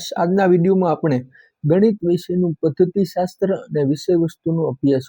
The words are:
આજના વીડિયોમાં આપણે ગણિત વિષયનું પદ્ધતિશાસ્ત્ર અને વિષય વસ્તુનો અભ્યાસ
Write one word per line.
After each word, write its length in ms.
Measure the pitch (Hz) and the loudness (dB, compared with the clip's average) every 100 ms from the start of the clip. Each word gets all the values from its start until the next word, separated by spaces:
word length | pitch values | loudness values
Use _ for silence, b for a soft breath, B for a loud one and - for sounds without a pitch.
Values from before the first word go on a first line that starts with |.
| - - | -6 -4
આજના 280 | 175 190 190 | 0 2 4
વીડિયોમાં 460 | 180 175 190 175 | 4 4 2 0
આપણે 340 | 151 165 127 127 b b _ 147 | 0 0 -2 -4 b b _ 0
ગણિત 320 | 180 220 214 | 2 2 0
વિષયનું 500 | 170 175 - 180 180 156 | -2 -2 -2 -2 -2 -2
પદ્ધતિશાસ્ત્ર 920 | 160 - 180 196 190 185 180 - 196 | -4 0 0 0 -2 -2 -6 -4 -4
અને 300 | 185 - 151 | -4 -4 -2
વિષય 320 | 139 147 - 175 | 0 -2 0 0
વસ્તુનો 460 | 165 - 165 165 | 0 -4 -4 -2
અભ્યાસ 400 | 151 131 139 135 | -4 -2 0 0